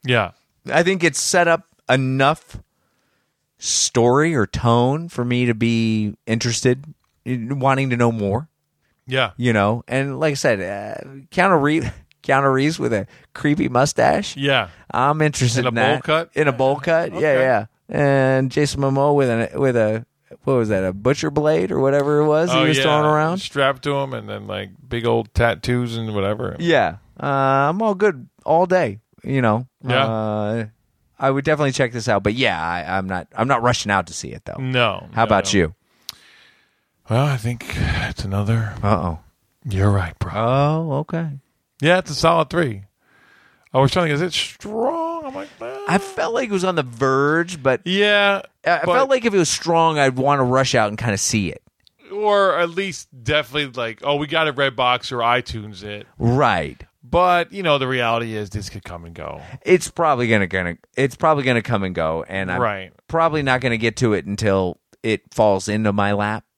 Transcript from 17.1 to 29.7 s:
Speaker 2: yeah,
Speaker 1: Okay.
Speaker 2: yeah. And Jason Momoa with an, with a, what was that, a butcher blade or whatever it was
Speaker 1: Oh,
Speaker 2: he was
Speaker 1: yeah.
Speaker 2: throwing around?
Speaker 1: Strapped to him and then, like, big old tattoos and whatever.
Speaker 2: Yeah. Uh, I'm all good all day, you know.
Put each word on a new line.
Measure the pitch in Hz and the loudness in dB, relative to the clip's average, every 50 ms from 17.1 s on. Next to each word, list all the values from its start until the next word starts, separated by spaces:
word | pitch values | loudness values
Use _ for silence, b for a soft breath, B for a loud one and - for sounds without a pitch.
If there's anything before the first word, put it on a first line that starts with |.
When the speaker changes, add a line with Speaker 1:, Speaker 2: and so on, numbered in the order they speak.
Speaker 2:
yeah, | - - | -2 0
Speaker 1:
Okay. | 151 151 135 131 | 2 2 4 4
Speaker 2:
yeah. | 131 131 123 104 101 - _ _ _ - | 4 4 2 0 0 -4 _ _ _ -6
And | - 139 143 139 139 139 131 131 131 131 135 131 | -2 2 2 4 4 4 4 2 2 2 0 0
Jason | - 151 147 139 - 139 | 0 0 0 0 0 -2
Momoa | 139 135 135 139 139 147 143 | -2 0 2 2 2 2 4
with | 143 135 123 | 4 2 2
an, | 117 113 113 - - - | 2 0 -2 -4 -2 0
with | 139 131 123 | 0 2 2
a, | 117 110 107 110 113 117 _ _ _ _ _ - _ _ | 2 2 2 0 -4 -6 _ _ _ _ _ -20 _ _
what | 135 135 | 0 2
was | 123 113 107 | 2 2 0
that, | 107 95 95 | 0 0 0
a | 92 92 | -2 -4
butcher | 101 104 127 147 - - 151 | 0 0 0 0 0 -2 -2
blade | 143 151 147 151 156 160 185 196 | -2 0 2 2 2 2 0 0
or | - 151 | 0 0
whatever | 135 135 143 143 139 147 147 147 | 2 2 2 2 2 2 2 2
it | 151 | 2
was | 151 151 156 170 175 | 4 2 2 2 2
Speaker 1:
Oh, | 127 131 | 2 2
Speaker 2:
he | 131 - | 2 2
was | 151 135 | 2 2
Speaker 1:
yeah. | 135 | 2
Speaker 2:
throwing | 160 151 151 151 | 2 2 2 2
around? | 151 151 151 156 160 180 190 | 2 2 2 2 0 -2 -4
Speaker 1:
Strapped | - - - 143 135 135 135 127 | -8 -6 -2 0 0 0 0 -2
to | - 147 143 | -4 -4 -2
him | 139 139 135 127 | -2 -4 -6 -8
and | 113 107 104 | -10 -8 -10
then, | 104 104 104 | -10 -10 -8
like, | 101 98 98 98 95 95 - - 123 | -8 -8 -8 -8 -10 -14 -20 -12 -8
big | 117 117 113 | -6 -2 0
old | 117 117 117 113 - _ | 2 2 2 0 -2 _
tattoos | - 120 117 98 - - 123 123 123 123 117 113 | 2 2 2 2 0 -2 -2 -2 -2 -2 -4 -6
and | 117 113 110 104 | -6 -6 -4 -2
whatever. | 101 95 98 107 107 123 - - - | -2 -2 -2 -2 -2 -6 -8 -6 -4
Speaker 2:
Yeah. | 170 170 160 131 101 78 85 101 _ _ _ - | 0 2 2 2 2 0 -4 -8 _ _ _ -8
Uh, | - | -6
I'm | 143 139 135 135 135 135 135 143 147 170 202 | -2 -2 0 2 2 2 2 2 0 0 -2
all | 226 220 202 | -2 -2 0
good | 180 208 208 160 127 - - _ _ _ | 0 0 0 0 -2 -14 -20 _ _ _
all | - 156 165 185 | 0 2 2 2
day, | 175 185 180 160 113 98 107 _ _ _ _ | 2 2 0 0 0 -4 -8 _ _ _ _
you | - - 135 135 | -8 -2 0 2
know. | 123 113 107 117 127 _ | 2 2 2 2 -2 _